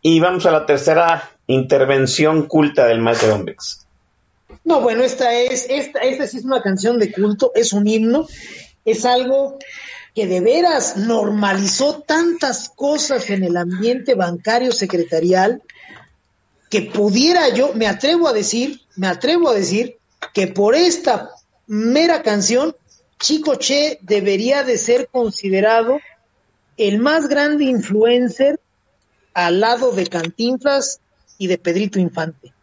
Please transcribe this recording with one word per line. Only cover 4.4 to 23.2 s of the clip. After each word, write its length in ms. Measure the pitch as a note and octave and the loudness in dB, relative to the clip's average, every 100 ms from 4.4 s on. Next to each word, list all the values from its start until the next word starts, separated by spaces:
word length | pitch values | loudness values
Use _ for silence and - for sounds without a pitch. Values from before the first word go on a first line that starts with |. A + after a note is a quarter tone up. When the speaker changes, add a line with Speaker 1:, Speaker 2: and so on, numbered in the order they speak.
| _ - D#4+ | _ -10 0
Speaker 2:
No, 140 | D4+ | 2
bueno, 240 | A#3 A3+ | 2 2
esta 280 | B3+ B3+ B3 | -2 0 0
es, 340 | A#3+ A#3+ B3+ B3 | 0 0 -2 -4
esta, 300 | C#4 - - | -4 -4 -2
esta 260 | B3 C4 A#3+ | -2 -2 -6
sí 120 | A#3+ | -8
es 60 | |
una 160 | B3+ C4 | -4 -2
canción 380 | G3+ F#3+ A3 A#3+ | 0 -2 0 2
de 140 | G#3 | 0
culto, 400 | G3+ G#3 G#3 B3+ | 0 -2 0 0
es 180 | A3 A3+ | 2 0
un 140 | G3+ G#3 | 0 0
himno, 400 | A3 A3 C4+ D#4+ - - - - _ | 2 2 0 -2 -12 -20 -20 -20 _
es 200 | - A3 | -4 0
algo 540 | B3 B3 B3+ C4+ C#4 - - - - - - | 2 0 2 0 -2 -8 -18 -18 -18 -20 -12
que 140 | - G3 | -6 -2
de 140 | F3+ | 0
veras 560 | G3 D4+ F4 D4+ - G3 | 2 4 2 2 -2 -4
normalizó 1040 | A3 A3+ G#3 G#3+ G3+ F#3+ G3 - C#4 D4 | -2 0 0 0 0 0 -2 0 -2 -2
tantas 680 | - D#4 E4+ E4+ C#4 A#3 - | -2 0 0 0 -4 -4 -10
cosas 600 | _ C#4 D4 - C4 G3+ | _ -2 -2 -2 -4 -2
en 140 | G3 | -4
el 120 | F3+ F3 | -2 -2
ambiente 600 | F3 F#3 A3 B3+ C4 A3 | -4 -4 -2 -2 -2 0
bancario 560 | F3 F3 G#3+ A#3+ B3+ | 0 -4 -2 0 0
secretarial 920 | G#3+ F#3+ F3+ E3+ E3 F3 F#3 G3 C4+ _ - - - - _ _ _ _ _ _ | -2 -2 -2 -2 0 2 2 2 -2 _ -20 -20 -20 -20 _ _ _ _ _ _
que 140 | G#3+ | -4
pudiera 680 | E3+ G#3 G#3 G3+ D4+ F4+ D4 | -4 -2 0 2 2 4 2
yo, 240 | G#3 C#4+ | 2 0
me 120 | A3+ A3 | 0 -2
atrevo 400 | G3 C#4 E4+ D#4+ | -2 0 2 2
a 60 | |
decir, 480 | A3 G3+ A3+ C4+ C#4+ _ - | 0 -2 -4 -4 -8 _ -6
me 100 | F#3 | -4
atrevo 440 | F3 B3+ E4+ E4 | -2 0 2 2
a 40 | |
decir 440 | G#3+ E3+ G3 A#3+ - _ _ - | 0 0 -2 -4 -10 _ _ -8
que 140 | - F#3+ | -4 -4
por 260 | - G3+ | 0 2
esta 560 | C#4 F4 E4+ - A3 - - _ _ - | 4 2 0 -2 -2 -4 -20 _ _ -8
mera 540 | G#3+ A3+ C#4 E4+ D#4+ | -4 0 2 2 2
canción, 520 | A#3 G#3 G3 A#3+ D#4 - _ _ _ _ | 0 -2 0 0 0 -6 _ _ _ _